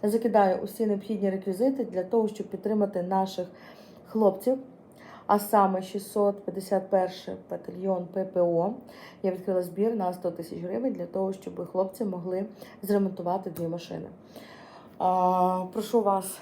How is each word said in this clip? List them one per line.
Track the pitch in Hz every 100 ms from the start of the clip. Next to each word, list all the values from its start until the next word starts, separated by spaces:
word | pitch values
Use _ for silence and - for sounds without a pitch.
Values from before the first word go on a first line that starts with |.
закидаю | 208 226 226 208 196 185
усі | 202 - 220
необхідні | 202 - 208 196
реквізити | 190 190 185 254 269 226
для | 185
того, | 180 233 214
щоб | - 196
підтримати | 190 202 214 202 185
наших | 180 190 190 185 180 - - - - - -
хлопців, | 220 208 190 247 262 - - - - - - -
а | 208
саме | 208 214 196 190
шістсот | 190 208 - 214 202 202 -
п'ятдесят | 196 190 190 190
перший | 190 185 - - 190 -
батальйон | 175 - 180 190 185 175
П | 196 185
П | 180
О. | 175 170 185 240 - - - -
Я | 190
відкрила | 185 190 185
збір | 175 170 220 226
на | 180
сто | 180 175
тисяч | 170 165 170
гривень | 175 220 254
для | 175 170
того, | 190 190
щоб | 190 - 175 175
хлопці | 185 190 - 208
могли | 180 175 185 208 - - -
зремонтувати | 196 202 196 190 175 185 190
дві | 165 165
машини. | 170 - 170 - - - - - - - - - -
А, | 185 185 180 185 180 185 185
прошу | 226 220 240
вас | 202 196 185 -